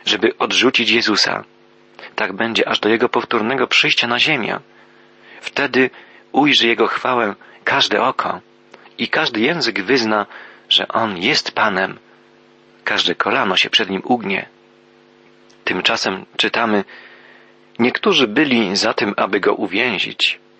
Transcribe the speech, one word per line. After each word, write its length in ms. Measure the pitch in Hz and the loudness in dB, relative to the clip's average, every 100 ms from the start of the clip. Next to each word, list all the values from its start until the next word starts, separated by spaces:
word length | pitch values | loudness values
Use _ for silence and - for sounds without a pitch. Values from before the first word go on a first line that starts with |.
żeby 340 | - 101 107 - | -4 0 0 0
odrzucić 520 | 123 - 123 - 113 | 0 2 2 2 2
Jezusa. 540 | 113 110 101 - - - _ _ _ _ - - | 2 2 0 0 -2 -8 _ _ _ _ -20 -14
Tak 180 | - 107 | -6 -6
będzie 360 | 95 113 104 - | -2 -2 0 0
aż 120 | 127 | 0
do 80 | 107 | 2
jego 200 | 113 120 | 2 2
powtórnego 580 | 120 113 117 107 131 123 | 0 -2 -2 0 0 0
przyjścia 400 | - 151 - 120 | 2 2 0 0
na 120 | 120 | 0
ziemię. 420 | 131 147 107 - - - - - - _ - - | 0 0 -2 -6 -8 -20 -20 -20 -20 _ -20 -18
Wtedy 500 | - - 143 127 127 - - - - | -10 -4 0 2 2 0 -20 -20 -4
ujrzy 340 | - 147 123 117 | 2 4 4 4
jego 200 | 110 110 | 4 2
chwałę 480 | - 123 127 110 95 - - | 0 0 0 0 -4 -14 -8
każde 380 | - 113 - 101 | -2 0 2 2
oko 380 | 117 - - 92 - _ _ - - - | 2 0 -4 -6 -12 _ _ -20 -20 -8
i 100 | - | -4
każdy 320 | 147 156 113 | -2 -2 0
język 420 | 120 170 135 98 | 0 0 -2 -4
wyzna, 440 | 95 127 110 107 101 - - - - | 0 0 2 0 -2 -8 -20 -20 -2
że 200 | - 95 | -2 0
on 300 | 113 113 90 | -2 -2 -2
jest 340 | 98 156 - | 0 0 -2
Panem. 460 | - 110 95 95 - - - _ _ _ _ _ _ | -2 0 0 -2 -4 -20 -20 _ _ _ _ _ _
Każde 300 | - 104 90 | -4 -2 -2
kolano 420 | 87 98 117 110 92 | -2 0 0 2 0
się 140 | - | 0
przed 200 | - 107 | 0 -2
nim 120 | 95 | -4
ugnie. 440 | - 233 196 196 - - _ _ _ _ _ _ _ _ _ - | 0 -2 0 -6 -6 -16 _ _ _ _ _ _ _ _ _ -10
Tymczasem 640 | - 92 - 113 - 95 - - | -6 -4 -4 -4 -4 -6 -8 -4
czytamy: 480 | 107 - 113 104 98 - - - - - - _ _ - | -2 0 0 0 -2 -10 -20 -20 -20 -20 -20 _ _ -2
"Niektórzy 500 | 117 - - 170 120 | 0 2 0 2 2
byli 480 | 107 147 120 104 98 | 2 2 2 0 0
za 180 | 110 | 0
tym, 200 | - 107 98 | 0 -2 -2
aby 240 | 101 101 | -2 0
go 140 | 95 | 0
uwięzić, 840 | 101 95 95 123 98 - - - - _ _ | 0 -2 -2 -2 -2 -4 -2 -4 -4 _ _